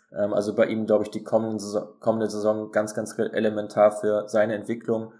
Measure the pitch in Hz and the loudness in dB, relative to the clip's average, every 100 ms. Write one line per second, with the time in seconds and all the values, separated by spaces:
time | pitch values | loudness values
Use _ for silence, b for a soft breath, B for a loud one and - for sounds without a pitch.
0 | b - 104 104 104 117 107 110 107 104 | b -4 0 0 0 2 2 2 2 2
1 | 107 104 - 110 113 110 101 104 104 - | 2 -6 -2 0 0 -4 -4 -4 -6 -4
2 | 117 110 104 104 104 107 107 110 107 113 | -2 0 -2 0 0 0 -2 -2 -2 -4
3 | 107 - 107 - 110 107 104 - 104 104 | -6 -4 -2 0 0 -2 -2 4 4 4
4 | 107 104 107 110 107 104 101 117 - 113 | 0 0 0 2 2 0 -4 -6 -2 -4
5 | 113 | -4